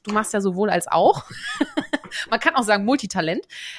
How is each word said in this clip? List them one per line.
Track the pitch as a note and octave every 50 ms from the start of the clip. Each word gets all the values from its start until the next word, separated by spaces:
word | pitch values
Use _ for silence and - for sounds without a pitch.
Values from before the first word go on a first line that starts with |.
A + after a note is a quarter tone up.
| _
du | G#3 G#3
machst | G#3+ G#3+ - -
ja | G3+
sowohl | G3 F#3+ F3 F#3 G#3+ G3+
als | F3 F3 -
auch. | - - E3 G3 - - - - -
<laughs> | - - - - - - D4 - - D4+ - - - - - - - - - -
Man | A#3 A3+
kann | - E4+ D#4
auch | C4 A3
sagen | G#3 G#3 G3+ G3+
Multitalent. | A#3 C#4 D4 G#3+ - - F#3 D#3+ D#3+ F#3 D#4+ - _ - - - - -